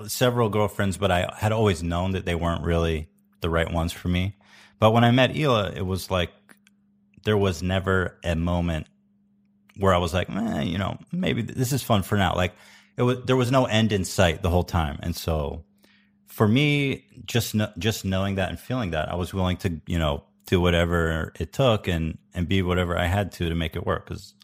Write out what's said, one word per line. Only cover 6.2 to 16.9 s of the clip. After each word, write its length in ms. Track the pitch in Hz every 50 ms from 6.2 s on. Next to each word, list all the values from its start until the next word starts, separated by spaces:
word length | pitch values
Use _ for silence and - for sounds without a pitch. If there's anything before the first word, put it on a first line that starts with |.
| 87 - - _ _ - - _ _ _ _ _ _ _ _ _ _ _ _ _ -
there 140 | 110 107
was 260 | 101 98 95 90 80 90
never 540 | 90 92 95 87 95 95 92 90 85 - - -
a 120 | 85 85
moment 520 | 80 85 87 87 87 87 87 82 78 - _ _ _ _ _ _ _ _ _ _ _ _ _ _ _ _ _ -
where 160 | - 95 95 92
I 40 |
was 160 | 87 90 82 87
like, 160 | 92 90 -
"Eh, 320 | - 95 117 226 - -
you 160 | 76 90 82
know, 200 | 98 95 - - - - -
maybe 300 | - 180 185 - 127 117 107
th-, 140 | - -
this 140 | - 127 117
is 100 | 143 120 -
fun 180 | - 117 98 90
for 140 | - 107
now." 180 | 101 95 87 85
Like, 180 | 87 90 90 - - - - - - _ _ _
it 60 | - 123
was, 160 | 123 123 123 -
there 100 | - 127
was 140 | 131 123 117
no 140 | 135 135 127
end 260 | - 107 110 110 107
in 120 | 107 98 90
sight 360 | - - - 95 85 76 78
the 80 | - 87
whole 140 | 85 90 85
time. 360 | - - 87 80 71 - -
And 140 | - 82 82
so 480 | - - - 80 78 73 71 - 82 - _ _ _ _ _ _ _ _ _ _ _ _
for 200 | - - - 113
me, 580 | 104 110 135 151 147 147 143 143 139